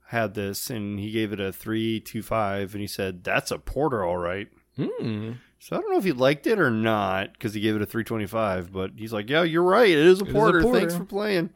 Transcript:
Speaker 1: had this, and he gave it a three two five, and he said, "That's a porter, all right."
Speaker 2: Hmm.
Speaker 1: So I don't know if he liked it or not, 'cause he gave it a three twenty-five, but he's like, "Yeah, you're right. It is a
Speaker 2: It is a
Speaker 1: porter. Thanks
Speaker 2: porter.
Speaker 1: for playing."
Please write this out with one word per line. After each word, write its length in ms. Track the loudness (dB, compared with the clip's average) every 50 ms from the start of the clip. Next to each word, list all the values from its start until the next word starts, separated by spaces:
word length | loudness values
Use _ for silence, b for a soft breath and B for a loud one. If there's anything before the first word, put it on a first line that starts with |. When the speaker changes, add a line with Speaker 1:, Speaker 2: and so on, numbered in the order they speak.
| _ -4
Speaker 1:
had 260 | -2 -2 -2 -2 -4
this, 360 | -4 -6 -4 -6 -6 -8 -8
and 280 | -6 -6 -6 -6 -6 -6
he 120 | -6 -4
gave 220 | -2 -2 -2 -2
it 80 | -2 -4
a 120 | -4 -6
three 480 | -6 -8 -6 -4 -2 -2 0 -2 -2 -4
two 220 | -6 -8 -10 -10
five, 520 | -6 -4 -2 -2 0 -2 -2 -4 -6 -6 -6
and 60 | -8
he 60 | -8
said, 380 | -8 -6 -4 -4 -4 -6 -6 -6
"That's 260 | -2 -2 -2 -2 -4
a 80 | -8 -8
porter, 460 | _ -8 -4 -2 -2 0 0 0 -2
all 120 | -2 -2 -2
right." 300 | -2 -4 -4 -6 -8 -12 _ _ _ _ _
Speaker 2:
Hmm. 560 | -6 -6 -6 -6 -6 -6 -6 -6 -6 -8 -10 -12 -14 b b b b
Speaker 1:
So 180 | -12 -8 -6
I 40 | -6
don't 100 | -4 0
know 80 | -2 0
if 60 | 0
he 80 | 0
liked 340 | 2 4 4 4 4 2 0
it 120 | 0 2 2
or 100 | 2 2
not, 680 | 2 2 2 2 2 2 0 0 0 -2 -4 -6 _ _
'cause 140 | -8 -6 -4
he 60 | 0
gave 140 | 0 0 2
it 60 | 0
a 40 | -2
three 180 | -2 -4 -6 -4
twenty-five, 680 | -2 -4 -4 -4 -4 -2 -2 0 0 -2 -2 -6 -6
but 200 | -6 -6 -6 -6 -8
he's 160 | -12 -12 -6
like, 160 | -6 -6 -4 0
"Yeah, 120 | 0 2
you're 200 | 2 2 2 2
right. 260 | 4 4 6 6 6 6
It 60 | 6 8
is 220 | 8 8 8 6
a 40 | 4
Speaker 2:
It 40 | 0
is 20 |
a 40 | 2
Speaker 1:
porter. 280 | 4 4 6 6 6
Thanks 320 | 4 4 4 4 2 2 -2
Speaker 2:
porter. 20 | -4
Speaker 1:
for 60 | -6
playing." 460 | -6 -6 -4 -2 0 0 0 0 -2 _